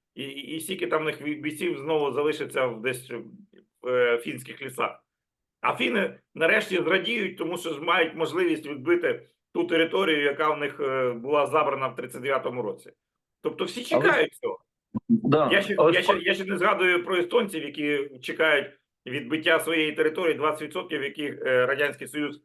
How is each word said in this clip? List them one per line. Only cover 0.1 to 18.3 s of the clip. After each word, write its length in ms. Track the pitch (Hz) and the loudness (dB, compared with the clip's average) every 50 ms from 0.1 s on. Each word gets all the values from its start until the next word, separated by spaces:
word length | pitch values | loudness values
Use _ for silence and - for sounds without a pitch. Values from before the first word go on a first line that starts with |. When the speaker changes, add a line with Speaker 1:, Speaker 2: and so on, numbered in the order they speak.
| _ | _
Speaker 1:
І, 80 | 127 135 | -12 -12
і, 320 | 139 139 143 131 - 156 | -12 -12 -12 -12 -10 -10
і 40 | 160 | -10
скільки 280 | - - 185 - 165 | -8 -8 -6 -6 -4
там 140 | - 160 156 | -2 -2 -2
в 40 | 156 | -2
них 180 | 156 147 - 139 | -2 -4 -4 -6
бій-, 120 | 151 147 | -8 -6
бійців 420 | 151 143 156 151 - 185 175 156 | -6 -6 -8 -6 -4 -4 -4 -4
знову 340 | 135 139 156 160 151 143 139 | -4 -4 -2 0 0 0 0
залишиться 540 | 120 143 147 151 147 151 143 135 135 139 131 | 0 0 0 0 0 -2 -6 -4 -2 -2 -2
в 160 | 123 113 110 | -2 -2 -4
десь 300 | 110 131 127 127 - - 123 113 - - - - - _ _ - _ _ _ _ | -4 -4 -4 -4 -8 -10 -12 -12 -12 -14 -18 -20 -20 _ _ -20 _ _ _ _
в, 60 | - | -4
е, 300 | 127 127 123 123 120 117 | 0 2 4 4 4 4
фінських 440 | 120 - 156 135 123 127 - 110 - | 2 0 -6 -8 -8 -10 -14 -14 -12
лісах. 420 | 139 127 127 - 113 101 - - _ _ _ _ _ _ _ _ _ _ _ _ | -12 -10 -4 -2 -2 -2 -2 -8 _ _ _ _ _ _ _ _ _ _ _ _
А 140 | - 143 151 | -4 -2 0
фіни 440 | - 254 247 240 202 190 190 - - _ _ _ | 0 0 0 0 0 0 -2 -4 -10 _ _ _
нарешті 420 | 147 160 175 208 214 - - 185 | 0 2 4 4 2 2 0 -2
зрадіють, 600 | 170 147 160 190 180 165 220 240 220 196 185 - | 0 2 2 2 2 2 0 -2 -2 -4 -4 -6
тому 200 | - 165 160 180 | -6 -6 -6 -6
що 160 | - - 170 151 | -6 -6 -6 -6
ж 80 | 139 | -4
мають 340 | 160 170 175 185 165 160 151 | -2 0 2 2 2 0 0
можливість 520 | 160 160 147 151 180 185 170 156 - 151 | -2 -4 -2 0 0 2 2 0 -2 -4
відбити 600 | 143 147 131 123 165 175 175 160 131 117 - - _ _ _ _ _ - | -8 -10 -6 0 2 2 2 2 0 -2 -2 -8 _ _ _ _ _ -4
ту 100 | 175 170 | -4 0
територію, 600 | - 170 160 160 160 - 190 196 170 156 147 143 | 2 2 2 2 2 2 0 2 2 2 2 2
яка 260 | 143 139 - 156 156 | 0 2 2 2 2
в 80 | 151 | 2
них, 220 | 147 147 139 - - | 0 -2 -6 -4 -4
е, 300 | 143 135 131 131 127 123 | -2 -2 0 0 0 0
була 360 | 120 117 117 139 151 147 143 | -2 -4 -2 0 2 2 2
забрана 400 | 131 147 156 147 139 135 135 135 | 4 2 2 2 2 0 -2 -4
в 80 | 123 127 | -4 -6
тридцять 260 | - 123 127 - 131 | -8 -10 -10 -12 -8
дев'ятому 400 | 123 139 135 127 - 135 123 123 | -4 -2 -2 -2 -2 -4 -6 -4
році. 300 | 110 101 95 - - - - _ _ _ _ _ _ _ _ _ | -6 -6 -8 -10 -14 -20 -20 _ _ _ _ _ _ _ _ _
Тобто 240 | - 160 - - - | -8 -8 -4 -4 -6
всі 300 | - - 240 240 - 311 | -6 -6 -8 -4 0 2
Speaker 2:
Але 80 | - - | 4 6
Speaker 1:
чекають 300 | 339 294 - 156 - - | 6 6 4 2 0 -2
цього. 260 | - - - - - _ _ _ _ _ _ - - - - | -6 -6 -6 -6 -8 _ _ _ _ _ _ -10 -8 0 2
Speaker 2:
Да, 400 | 113 107 - 135 143 156 147 123 | 2 2 4 4 4 4 4 4
Speaker 1:
Я 100 | 180 196 | 4 2
ще, 140 | 196 202 196 | 2 2 2
Speaker 2:
але 140 | 175 156 165 | 4 4 6
Speaker 1:
я 100 | 170 180 | 6 4
Speaker 2:
ж 20 | - | 4
Speaker 1:
ще, 120 | - 202 175 | 4 2 2
я 120 | 170 190 190 | 2 0 0
ще 120 | 196 190 | 0 -2
не 120 | 190 196 | -4 -2
згадую 480 | 165 180 208 196 170 185 180 180 175 - | 0 2 2 2 4 4 4 4 2 2
про 120 | 175 190 | 0 0
естонців, 460 | 180 175 175 - 240 214 196 - 160 156 | 0 0 2 2 2 2 0 -4 -8 -8
які 460 | 147 143 151 147 147 147 139 139 143 131 127 | -8 -6 -4 -2 0 0 0 -2 -4 -10 -10
чекають 460 | - - | -10 -8